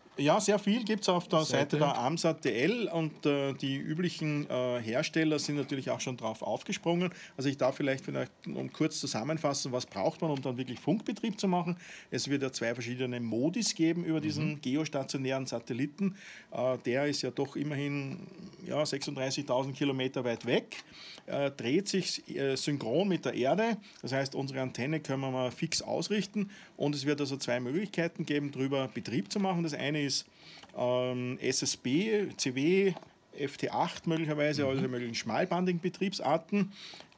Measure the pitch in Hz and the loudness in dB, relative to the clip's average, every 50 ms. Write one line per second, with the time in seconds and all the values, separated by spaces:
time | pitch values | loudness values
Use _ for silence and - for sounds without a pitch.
0 | - - - - 135 147 165 214 196 202 202 202 202 202 208 254 233 202 220 208 | -20 -10 -4 2 4 6 6 6 6 4 4 4 4 4 2 2 2 0 0 2
1 | - - 180 180 170 - - 160 156 - - 139 143 143 - 147 151 143 131 120 | 2 2 2 2 2 2 2 2 4 4 2 2 2 2 2 4 4 4 2 2
2 | 120 131 160 165 - 165 160 - - 143 104 113 131 170 233 247 214 160 - 165 | 0 0 2 2 2 2 2 2 0 0 2 4 4 2 2 2 0 0 0 0
3 | 160 151 - - - 151 143 143 139 139 135 139 - 135 135 139 - - 156 160 | -2 -2 -2 0 2 2 2 2 2 0 -2 -2 -2 -2 -2 -2 -2 -2 -2 0
4 | 190 170 170 - 160 156 147 147 147 - - 127 127 127 123 123 113 113 117 135 | 0 0 0 -2 -2 0 0 0 -2 -2 0 0 0 0 0 0 -2 0 0 0
5 | 156 - - 165 160 156 156 147 143 - 147 147 135 143 151 135 127 127 120 120 | 0 2 2 4 4 4 4 2 2 0 0 0 0 -2 -2 -4 -2 -2 -2 -2
6 | - 135 127 120 120 110 110 - - 104 110 131 - - 202 - - 165 170 175 | -2 -4 -4 -4 -4 -4 -4 -4 -4 -4 -4 -4 -4 -4 -6 -2 0 2 2 2
7 | 180 175 - - - - - - 131 143 131 131 131 127 135 - 143 135 135 131 | 2 0 -2 -6 -16 -14 -6 -2 -2 0 2 2 2 2 2 2 0 0 0 -2
8 | - - 139 135 127 - - _ - - - 127 131 131 - - 151 160 - - | -4 -6 -4 -4 -4 -6 -8 _ -10 -8 -6 -6 -6 -4 -2 0 0 0 0 -2
9 | - 135 - 113 110 143 160 156 - 147 143 - - 143 123 123 - - - 98 | -2 -2 -2 -2 0 0 0 0 0 0 0 0 -2 -2 -2 -2 -2 -2 -2 0
10 | 98 156 156 - 180 160 147 135 131 139 123 120 135 127 123 - - - 170 220 | 0 0 0 0 0 0 0 0 0 -2 -2 -2 -2 -4 -6 -4 0 2 2 2
11 | - - 226 - - 233 190 - - 190 180 180 170 175 175 - - - - - | 0 -2 -4 -2 -2 -4 -2 2 2 4 4 4 2 0 -2 -4 -6 -16 -18 -18
12 | - - - 127 - 139 143 143 135 131 131 - 120 117 120 127 117 117 123 123 | -12 -6 -4 -4 -2 0 0 0 0 -2 -2 0 0 0 0 -2 -4 -4 -2 -2
13 | 131 123 123 123 120 113 113 117 127 160 175 247 214 - - - 160 165 170 175 | -2 -2 -2 -2 -2 -2 0 2 2 2 2 2 0 0 2 2 2 2 2 2
14 | 170 165 160 156 151 156 147 147 151 156 151 147 - 131 127 151 156 151 - 135 | 0 0 0 0 0 0 0 0 0 -2 -2 -2 -2 0 0 0 0 0 -2 -2
15 | 131 - - 143 131 131 135 135 131 123 - 117 - - 123 117 135 147 - - | -2 -2 -2 -2 0 0 0 0 -2 -2 -4 -6 -4 -4 -2 -2 -2 -2 -2 0
16 | 196 196 190 - - - - - - - - - 123 131 127 123 - 123 117 135 | 0 0 -2 -4 -10 -16 -18 -18 -16 -8 -4 0 0 2 0 0 0 0 2 2
17 | 143 147 139 - - 131 123 - 143 139 - - 143 147 151 135 143 143 143 143 | 2 2 0 0 -2 -2 -2 -2 -2 -2 -2 -4 -4 -2 -2 -2 -2 -2 -2 -2
18 | 139 135 131 - - - - - - - - - - - - 143 151 147 - 139 | -4 -4 -6 -10 -12 -14 -16 -16 -16 -16 -16 -12 -8 -4 0 0 0 0 -2 -4
19 | 139 - 143 135 131 135 131 - 143 143 127 127 135 139 131 - 147 139 135 131 | -4 -4 -4 -2 -2 -2 -2 -2 0 0 2 2 2 0 -2 0 0 0 2 0
20 | 127 131 - 139 120 120 117 113 - 117 139 214 226 - - - - - - - | 0 -2 -2 -2 0 0 -2 -2 0 2 2 2 0 -2 -10 -14 -14 -16 -18 -18
21 | - - - - - - - 139 143 139 139 - 113 117 139 185 196 - - 190 | -18 -18 -18 -14 -8 -4 -2 0 0 0 -2 -2 0 2 2 2 2 2 0 0
22 | 175 - - - - - - - 139 139 135 131 - 156 147 135 - 110 120 160 | 0 0 -2 -6 -6 -6 -4 -2 0 0 0 0 0 0 0 0 0 2 2 2
23 | 196 202 180 160 - 131 110 107 120 135 156 185 226 233 226 220 - - - - | 4 4 2 2 0 0 0 2 2 4 4 4 4 2 0 -2 -6 -12 -14 -10
24 | - 131 131 135 135 135 - 143 135 135 131 131 131 127 127 - 120 143 160 156 | -6 -2 0 0 0 -2 -2 -4 -4 -4 -2 -2 -4 -4 -2 -2 -2 0 0 -2
25 | 156 - 135 135 135 135 131 131 127 123 120 - - 160 - - - - 110 135 | -2 -2 -2 0 0 0 0 0 -2 -2 -2 -2 -2 -2 0 -2 -2 -2 -2 -2
26 | 170 - 202 214 190 - - 214 190 - - - - - - - - 147 147 143 | 0 0 0 0 -2 -2 -2 -4 -4 -4 -8 -14 -20 -14 -6 -2 0 0 0 0
27 | 131 143 147 143 147 131 139 135 - - 120 123 123 123 139 180 214 - - - | 0 0 0 0 0 -2 -4 -4 -2 0 0 0 0 0 -2 -2 -2 -2 -2 -2
28 | 165 170 - - 165 - 147 143 147 143 139 131 131 135 139 135 135 131 - 120 | -2 -2 -2 -4 -2 0 0 0 0 -2 -2 -2 -2 0 0 0 0 -2 -4 -6
29 | 98 - 107 135 - - - 214 196 190 185 170 170 160 143 123 127 139 151 151 | -4 -2 -2 -2 -2 -2 -2 0 2 2 2 2 0 0 -2 -2 -2 0 0 2
30 | 143 135 127 - - - - - - - - - - - - - 123 123 123 123 | 0 0 0 -2 -4 -6 -14 -20 -20 -20 -20 -20 -20 -10 -4 -2 2 2 4 2
31 | 127 127 127 123 123 127 131 - - 127 131 - 131 127 - - - 127 131 165 | 2 2 0 -2 -2 -4 -4 -2 0 0 0 0 0 0 -2 -2 0 2 2 2
32 | 208 220 220 208 196 143 - - - 135 120 131 139 165 185 190 196 196 175 - | 4 4 2 2 0 0 -2 -2 -2 -2 0 2 4 4 6 6 6 4 2 0
33 | - - - _ _ _ - - 143 139 - - - - - 120 156 180 - - | -6 -18 -20 _ _ _ -10 -6 -6 -6 -4 -4 -4 -2 0 0 0 0 -2 -4
34 | - 170 165 160 160 151 151 147 147 151 151 143 143 135 135 135 131 127 127 123 | -2 0 0 2 2 0 2 2 2 2 2 2 2 2 2 2 0 0 -2 -4
35 | 123 117 117 - - 113 110 131 180 180 - 180 185 185 180 165 - 180 180 - | -4 -4 -4 -4 -2 0 0 2 2 2 2 2 2 2 2 2 0 -2 -2 0
36 | 190 196 - - - 127 151 165 - - 202 202 190 196 - - - - - - | -2 0 0 0 2 2 2 2 2 2 2 2 2 2 -2 -10 -16 -16 -16 -18
37 | - - - | -20 -20 -10